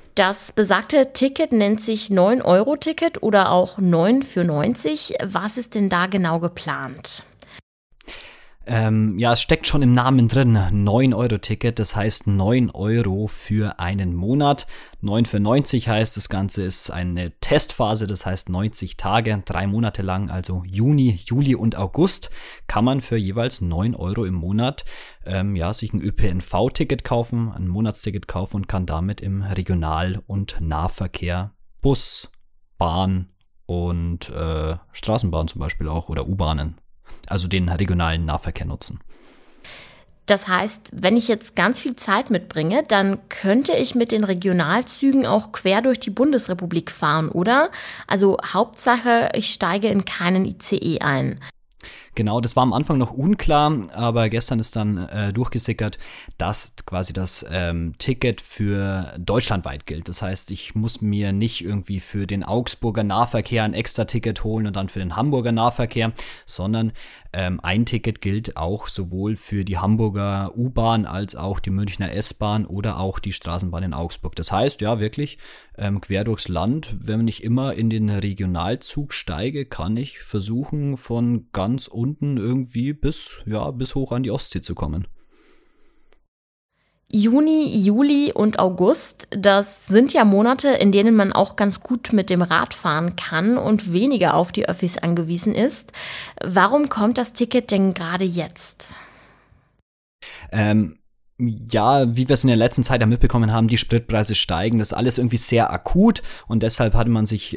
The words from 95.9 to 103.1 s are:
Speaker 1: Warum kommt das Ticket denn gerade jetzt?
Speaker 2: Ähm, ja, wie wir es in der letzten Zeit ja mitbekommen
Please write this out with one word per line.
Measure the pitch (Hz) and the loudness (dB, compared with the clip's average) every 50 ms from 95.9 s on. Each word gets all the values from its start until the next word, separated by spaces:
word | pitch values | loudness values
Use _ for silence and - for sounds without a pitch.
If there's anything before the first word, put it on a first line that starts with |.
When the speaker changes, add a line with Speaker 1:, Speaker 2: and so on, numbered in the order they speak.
| - - - - - - - - - - - | -14 -14 -14 -12 -12 -12 -14 -14 -12 -10 -6
Speaker 1:
Warum | - 180 190 185 202 262 294 294 277 | -2 2 4 4 6 6 4 2 2
kommt | - 220 208 220 247 254 | 0 0 2 2 2 0
das | 240 226 - | -2 -4 -2
Ticket | - 240 233 - 247 247 - | -2 0 0 2 0 0 2
denn | 202 196 196 190 180 | 2 2 4 2 2
gerade | - 170 165 175 180 190 | 0 -4 -4 -2 -2 0
jetzt? | 185 170 175 156 170 - - - - - - - - - - - - - - - - _ _ _ _ _ _ _ _ _ _ _ _ _ _ _ _ _ _ - - - - - - - | 0 0 -2 -4 -4 -4 -4 -4 -4 -6 -8 -12 -14 -16 -20 -20 -20 -20 -20 -20 -20 _ _ _ _ _ _ _ _ _ _ _ _ _ _ _ _ _ _ -20 -20 -18 -18 -12 -4 0
Speaker 2:
Ähm, | 107 107 107 107 110 107 78 76 _ _ _ _ _ _ _ _ - 123 120 110 - 110 113 - | 2 4 4 4 4 2 2 -2 _ _ _ _ _ _ _ _ -2 -2 -2 -2 -4 -4 -2 0
ja, | 110 104 123 139 139 135 117 117 | 2 4 6 6 6 4 4 2
wie | 123 127 131 | 2 2 2
wir | 143 | 4
es | 123 - | 4 6
in | 131 | 6
der | 120 110 | 6 6
letzten | 113 120 - - 123 | 4 4 4 2 2
Zeit | - 131 120 | 2 2 4
ja | 120 | 4
mitbekommen | 107 | 4